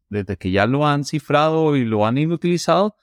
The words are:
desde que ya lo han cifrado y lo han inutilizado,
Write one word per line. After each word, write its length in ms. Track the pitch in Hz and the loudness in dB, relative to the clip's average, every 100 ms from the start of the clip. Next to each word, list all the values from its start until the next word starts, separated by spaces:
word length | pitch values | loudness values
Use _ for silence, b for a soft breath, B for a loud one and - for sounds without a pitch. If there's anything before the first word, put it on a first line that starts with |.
| _ | _
desde 300 | 104 98 95 | -8 -6 -6
que 120 | 92 | -2
ya 160 | 98 107 | 0 0
lo 200 | 139 147 | 2 0
han 180 | 147 | 0
cifrado 720 | 139 156 - 143 156 160 156 143 | -4 -8 -2 0 2 2 2 0
y 80 | |
lo 220 | 113 107 107 | 0 0 2
han 100 | 127 | 0
inutilizado, 800 | 160 170 175 175 - 170 208 - | -2 -2 -2 -2 0 0 0 -4